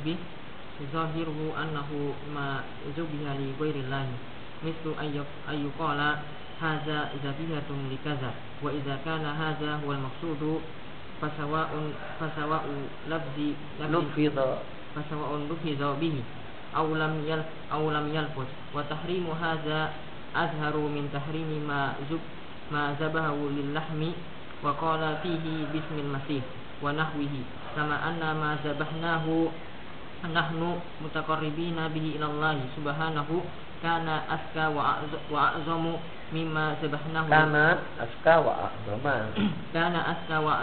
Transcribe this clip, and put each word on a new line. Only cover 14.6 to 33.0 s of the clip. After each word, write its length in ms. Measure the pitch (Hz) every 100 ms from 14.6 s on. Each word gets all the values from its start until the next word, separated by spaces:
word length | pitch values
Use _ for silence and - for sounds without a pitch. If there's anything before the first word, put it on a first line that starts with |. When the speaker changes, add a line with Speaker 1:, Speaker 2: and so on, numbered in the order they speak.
| - - - 151
Speaker 1:
فسواء 340 | 147 151 143 147
لفظ 440 | 147 165 160 139 143 139
به 240 | 165 135 110 - - - - 151
أو 200 | 156 156
لم 180 | 156 156 151
يلف-، 480 | 160 156 - -
أو 180 | 147 156
لم 160 | 151 147
يلفظ. 400 | 156 147 135 127 - -
وتحريم 520 | 147 143 151 170 185 165
هذا 640 | 160 165 156 151 156 151 - - - - -
أظهر 420 | 170 151 151 151
من 320 | 147 147 143
تحريم 540 | 143 143 156 160 151 147
ما 260 | 143 139 - 139
ذب-، 180 | 160 - - - - -
ما 240 | 147 147 143
ذبحه 360 | 156 160 156 147 143
للحم 520 | 143 139 151 151 151 165 170 - - - -
Wa 160 | 147 143
qala 480 | 160 156 160 151
fihi 480 | 180 160 160 156 143
bismil 400 | 151 151 151 143
masih 320 | 139 - 139 120 - - -
wa 80 | 143
nahwihi. 520 | 151 151 147 143 139 120 - - 151
Kama 160 | 151 147
anna 400 | 160 165 160 156
ma 240 | 151 151
zabahnahu 880 | 147 143 151 160 170 165 156 165 160 - - - - - - - 170
nahnu 480 | 165 156 165 175 170 - -
mutaqarribina 880 | 156 156 151 156 151 151 170 165 160 156
bihi 240 | 156 147
ilallahi 480 | 151 147 156 143 127 -
subhanahu 640 | 147 147